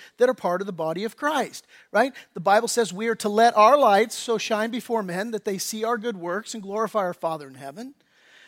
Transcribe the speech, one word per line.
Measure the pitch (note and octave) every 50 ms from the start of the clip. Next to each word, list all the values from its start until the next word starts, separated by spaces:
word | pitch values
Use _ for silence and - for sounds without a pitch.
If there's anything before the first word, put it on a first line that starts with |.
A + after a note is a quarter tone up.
| - - _
that | - A#3+ B3+
are | A3+
part | - - F3+ F3 F3+
of | G3
the | G3+
body | F#3 D#3+ D#3+ D#3+ E3 F#3 G#3+
of | A3 -
Christ, | - D4 D4 D#4 C4+ G3+ - - - _ _ _ - _ _
right? | - G#3 B3 C#4 - - - _ -
The | F#3+
Bible | E3 G3 G3+ A3+ A#3
says | A3 - A#3+ A3+ E3+ F3+
we | G3 A3+
are | A#3 A3
to | - -
let | G#3 G#3 G#3+ A#3 A#3+ A#3
our | G#3+ G#3+ A3+ C#4+
lights | D4 C4+ G#3+ G3+ G3+ A#3 A3 -
so | - - B3 A3+
shine | G3+ - - A3 G#3 A3 A3+
before | A#3 A#3 - - A#3 A3 G3+
men | F3+ E3+ - G#3+ A#3+
that | A3 G3+ -
they | G#3+ G3
see | F#3 - - A3 A3 G#3+
our | A3+ B3
good | A3 G#3 A#3+ G#3
works | F3+ E3 F3 F3 G#3 A3 - -
and | A3 F#3+
glorify | G3 G3+ A3 A3 G3 - G#3+
our | F#3 F3+ E3+
Father | - F3 E3 D#3+ D3+ C#3+
in | C3+ C3+
heaven. | C3 C#3 C#3 C#3+ G3+ B3 C4+ - _ _ _ _ _ _ _ _ - -